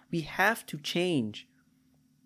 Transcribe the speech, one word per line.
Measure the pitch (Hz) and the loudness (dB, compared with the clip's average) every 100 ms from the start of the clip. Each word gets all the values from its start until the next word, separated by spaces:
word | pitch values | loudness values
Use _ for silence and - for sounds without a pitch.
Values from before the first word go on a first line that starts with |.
| - | -6
we | 170 | -4
have | 147 - 202 226 - | -2 2 2 2 -6
to | 151 | -10
change | 147 175 180 156 107 - - _ _ _ _ _ _ _ | -4 0 2 2 0 -4 -16 _ _ _ _ _ _ _